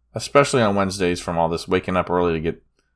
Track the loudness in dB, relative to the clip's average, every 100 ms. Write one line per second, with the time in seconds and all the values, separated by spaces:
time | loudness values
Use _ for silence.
0 | _ -12 0 2 4 2 2 2 0 0
1 | -2 -2 -2 -2 0 -2 -2 -2 0 -2
2 | 0 0 0 0 -4 -6 _ _ _